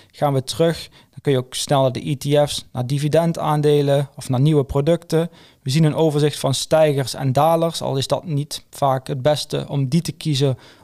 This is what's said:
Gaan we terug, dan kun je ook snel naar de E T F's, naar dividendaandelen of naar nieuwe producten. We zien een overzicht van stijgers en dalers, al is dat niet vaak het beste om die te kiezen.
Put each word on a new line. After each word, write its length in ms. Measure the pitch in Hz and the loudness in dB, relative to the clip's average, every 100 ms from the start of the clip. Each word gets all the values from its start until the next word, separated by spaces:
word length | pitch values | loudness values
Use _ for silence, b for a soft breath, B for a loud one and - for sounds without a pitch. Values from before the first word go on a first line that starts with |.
| B | B
Gaan 220 | - 147 | -4 0
we 120 | 135 | 0
terug, 440 | - - 165 160 - | -2 0 0 0 -8
dan 320 | - _ - | -20 _ -8
kun 120 | - | -2
je 60 | 131 | 0
ook 160 | 123 | -2
snel 260 | - - 139 | -8 -2 2
naar 120 | 131 | 2
de 160 | 123 156 | 0 -4
E 60 | 139 | -6
T 320 | 147 147 147 | 0 2 2
F's, 200 | - - | -2 -8
naar 140 | 127 123 | -8 -4
dividendaandelen 1200 | 143 147 156 170 165 156 151 147 147 139 139 139 - | -2 0 2 2 -2 -2 0 2 2 2 0 -2 -8
of 120 | - | -4
naar 120 | 123 | 2
nieuwe 240 | 147 147 | 4 2
producten. 640 | 135 139 147 170 - 160 170 B B B | 2 0 0 0 0 -2 -2 B B B
We 80 | 135 | -4
zien 140 | 147 | 2
een 100 | 156 | 2
overzicht 440 | 143 160 147 147 - | 2 0 2 0 0
van 160 | 139 | -4
stijgers 600 | 127 - 160 156 139 127 | -4 0 4 4 2 -2
en 180 | - 135 | -2 0
dalers, 500 | 131 156 165 165 - | 2 2 2 0 -4
al 140 | 131 135 | -4 -4
is 100 | 127 | -2
dat 180 | 139 | -4
niet 400 | - 143 147 - - | -2 -6 -6 -10 -14
vaak 360 | - 139 131 - | -4 0 0 -4
het 160 | 143 | -2
beste 420 | 135 147 - 143 139 | 0 0 -2 -8 -4
om 200 | 143 135 | -4 0
die 140 | 165 | 0
te 100 | 160 | -2
kiezen. 460 | - 160 135 139 127 B B | -6 -4 0 0 -2 B B